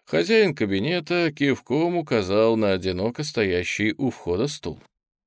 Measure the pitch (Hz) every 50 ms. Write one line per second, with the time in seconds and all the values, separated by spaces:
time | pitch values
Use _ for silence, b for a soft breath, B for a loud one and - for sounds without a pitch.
0 | _ - - 170 170 180 226 220 214 180 147 - - 101 196 - 104 147 180 175
1 | 160 - 175 175 170 160 151 - 143 139 127 117 - - 120 151 165 175 180 170
2 | 156 143 131 113 98 90 98 107 110 113 113 110 107 101 95 92 92 92 90 90
3 | 98 117 120 - 151 147 - 120 107 95 87 90 90 - - - 104 107 104 -
4 | 139 127 120 - - 85 87 92 120 147 147 - - 85 73 - - _ _ _
5 | _ _ _ _ _